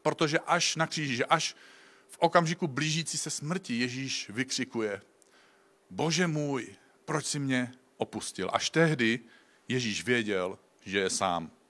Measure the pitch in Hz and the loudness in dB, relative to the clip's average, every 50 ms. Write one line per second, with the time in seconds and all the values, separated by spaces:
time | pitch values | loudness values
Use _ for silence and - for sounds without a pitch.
0 | _ 156 143 - 170 151 151 160 - - 165 175 - - - 160 160 - - 165 | _ 0 2 2 0 2 2 0 2 2 2 2 2 0 0 0 -2 -2 0 -4
1 | 151 139 123 117 - - 156 160 - - - - - - - - - - - - | -2 -2 0 -2 2 2 2 2 2 -4 -8 -10 -20 -20 -20 -20 -20 -20 -20 -20
2 | _ _ - - - 165 - 175 170 160 175 - 185 156 123 131 151 156 151 170 | _ _ -2 0 0 4 4 4 4 4 -2 -2 -2 -4 -2 -2 -2 0 0 -2
3 | 156 - - 156 - 156 - - 143 147 180 190 196 - 120 117 123 123 123 131 | -2 -4 -6 -6 -6 -6 -6 -6 -4 -4 -6 -6 -4 -4 -2 -2 -2 -2 -2 -6
4 | 135 131 117 - - - 101 120 131 131 - - 127 123 - 117 110 104 101 98 | -6 -6 -6 -6 -6 -6 -4 -4 -4 -2 -2 -4 -4 -2 -2 -2 -2 -2 -2 -6
5 | - _ _ _ - _ _ - - _ _ _ _ _ _ _ _ _ 92 95 | -10 _ _ _ -20 _ _ -20 -20 _ _ _ _ _ _ _ _ _ -4 -2
6 | 135 165 160 165 185 170 151 151 147 143 139 123 107 95 98 - _ _ _ _ | 0 0 2 2 2 2 2 0 0 0 -2 -4 -4 -8 -14 -20 _ _ _ _
7 | _ - 151 151 147 - - 147 139 135 131 127 123 120 123 - _ _ _ - | _ -2 -2 -2 -2 -2 -4 -2 0 0 0 0 0 -2 -8 -20 _ _ _ -6
8 | 113 - - 110 - - - - 92 92 - - - - - 160 165 160 156 131 | -6 -4 -4 -8 -8 -8 -6 -4 -4 -2 0 0 -2 2 4 4 6 6 6 4
9 | 117 113 113 117 - - - - _ _ _ _ _ - 120 127 123 113 101 82 | 4 4 4 2 -2 -14 -20 -20 _ _ _ _ _ -2 0 0 0 0 -2 -2
10 | 85 117 123 120 110 104 101 92 90 92 95 - _ _ _ _ - 98 95 101 | 0 2 2 2 2 0 0 0 0 -2 -4 -8 _ _ _ _ -10 -2 0 0
11 | 95 92 - - 101 92 87 82 82 78 - _ _ _ | 2 2 0 2 2 2 2 0 -2 -6 -14 _ _ _